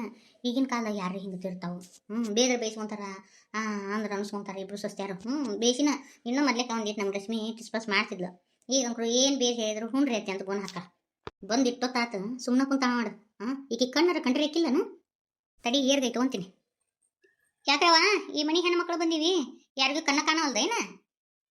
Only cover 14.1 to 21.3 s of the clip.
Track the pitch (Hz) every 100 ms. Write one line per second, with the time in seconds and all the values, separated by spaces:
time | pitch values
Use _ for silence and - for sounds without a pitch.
14.1 | 311 254 254 302 330 320 285 453 - _
15.1 | _ _ _ _ _ 240 277 262 277 247
16.1 | 233 254 208 180 _ _ _ _ _ _
17.1 | _ _ _ _ _ - 285 339 330 381
18.1 | 392 - 285 302 339 349 349 349 339 330
19.1 | 320 320 370 240 - _ - 269 294 302
20.1 | 285 311 320 294 233 330 453 190 - _
21.1 | _ _